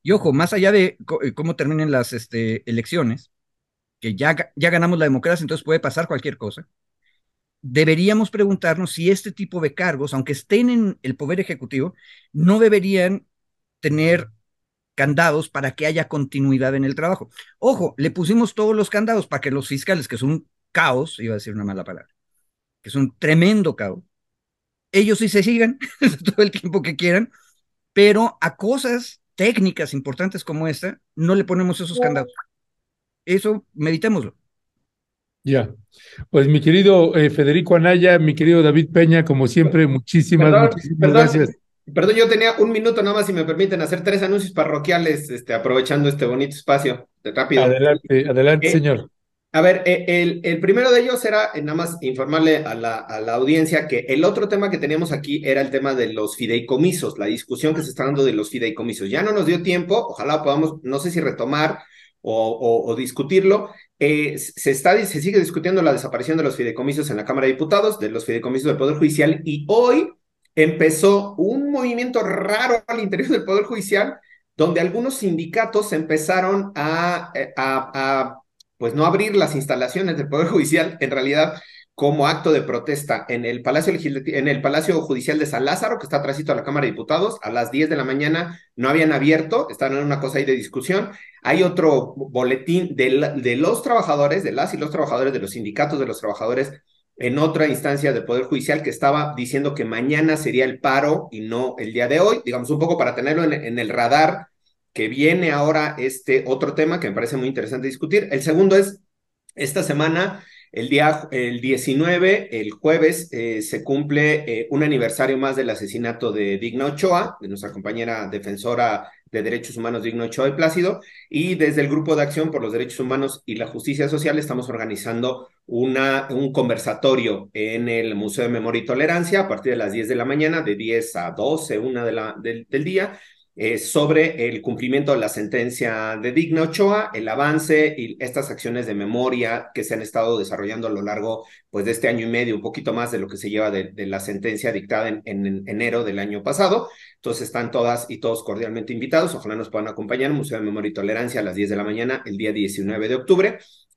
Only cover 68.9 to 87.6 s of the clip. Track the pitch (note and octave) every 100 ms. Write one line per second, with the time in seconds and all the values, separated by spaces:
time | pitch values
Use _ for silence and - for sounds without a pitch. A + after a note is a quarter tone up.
68.9 | D3+ D#3+ - D3+ - - D3 D3 A3 B3
69.9 | C#4+ F#4+ - _ _ _ - D#3+ - D#3+
70.9 | D#3+ G3 G3+ G3 - F#3 C4+ C#4+ C#4+ B3
71.9 | A#3+ B3 A#3+ F#3 F#3 G3 G#3+ B3+ A#3 -
72.9 | A#3 G3+ F3+ B2+ - - G3 G3+ A3+ -
73.9 | G3+ B3+ - _ _ _ - D#3+ E3+ F3
74.9 | G#3 B3+ C4 G3+ D#3+ E3 A3+ A3 G#3 G#3
75.9 | D#3 D#3 D#3 D3+ F#3 F#3 G3+ G3 D3 D3+
76.9 | E3 F3 E3+ E3+ - C3+ - C3+ C3+ -
77.9 | C#3 C3+ C3+ B2 B2 _ _ _ - A#2+
78.9 | C#3+ E3 F#3 G#3+ G3+ D#3+ C#3+ - B2+ B2+
79.9 | F3+ F#3+ D3 C#3 C#3+ E3 F3+ C#3+ E3 D#3+
80.9 | - C3+ C3+ C3+ C#3+ - - - - _
81.9 | - C#3+ D3+ D3+ D#3+ E3+ D3 - B2 -
82.9 | C#3+ - A2+ - A#2+ A#2+ B2 B2 D3 E3
83.9 | E3+ D3+ C3+ B2 C#3 C#3+ C3 C#3+ D3 D#3
84.9 | E3 - C3 A#2+ D#3 D3 A#2+ C3+ - -
85.9 | A#3+ B2 D3 D3+ C#3+ D3+ B2 - D3 B2+
86.9 | G2+ A2+ D#3+ G#3 A3+ G#2+ A#2+